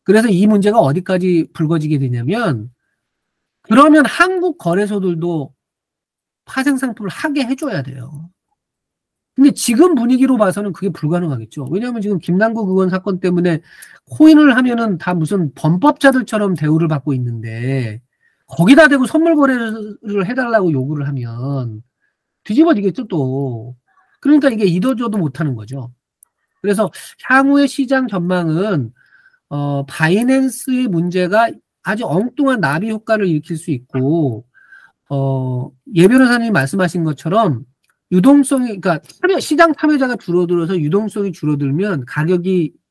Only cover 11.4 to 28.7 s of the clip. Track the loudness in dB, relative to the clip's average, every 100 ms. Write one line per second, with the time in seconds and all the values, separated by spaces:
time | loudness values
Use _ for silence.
11.4 | -8 -12 -6 -6 -4 -6 -4 -4 -2 0
12.4 | 0 -2 -2 0 0 -2 -4 -4 -2 0
13.4 | 0 -2 _ -20 -20 -20 -8 6 8 10
14.4 | 8 4 2 0 -2 -2 -2 -2 0 0
15.4 | -2 -2 0 2 2 2 2 2 -2 -4
16.4 | -2 -2 0 0 0 -2 -4 -4 -4 -8
17.4 | -10 -6 -4 -4 -4 -8 _ _ _ _
18.4 | -10 0 6 8 8 4 0 0 2 2
19.4 | 2 0 -4 -8 -10 -12 -6 -4 -2 -4
20.4 | 0 0 0 -2 -4 -6 -6 -6 -8 -8
21.4 | -6 -6 -8 -12 -18 _ _ _ _ _
22.4 | -4 2 2 2 -2 -4 -6 -4 -4 -4
23.4 | -6 -8 -12 -18 _ _ _ _ 2 2
24.4 | 2 0 0 0 0 -2 -2 -2 -4 -4
25.4 | -6 -6 -10 -14 -14 _ _ _ _ _
26.4 | _ _ -4 -2 -2 -6 -20 -12 0 2
27.4 | 4 2 2 -2 -2 -2 -2 -4 -2 -2
28.4 | 0 -2 0